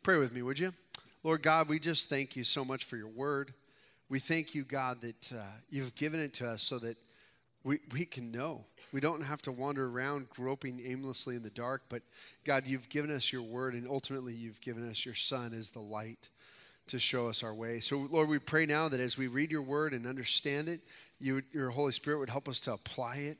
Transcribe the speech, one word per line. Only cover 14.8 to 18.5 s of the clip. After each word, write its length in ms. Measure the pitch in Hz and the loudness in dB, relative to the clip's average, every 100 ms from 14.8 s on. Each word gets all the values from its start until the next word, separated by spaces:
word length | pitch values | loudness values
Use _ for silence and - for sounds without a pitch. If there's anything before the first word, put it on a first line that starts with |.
| 117 | -4
us 140 | 110 | -4
your 100 | - | -4
son 400 | 113 - 135 120 | 0 0 0 -2
as 160 | 113 110 | -6 -6
the 80 | 120 | -8
light 500 | 107 107 110 117 - _ - - - - - | -8 -6 -6 -10 -18 _ -20 -20 -20 -20 -6
to 100 | 127 | 2
show 300 | - 127 120 | 4 4 2
us 160 | 107 | 0
our 100 | 113 | -2
way. 240 | 107 113 117 | -4 -4 0
So, 200 | 110 139 139 | 0 0 2
Lord, 180 | 160 156 | 4 6
we 120 | 151 | 4
pray 260 | - | 4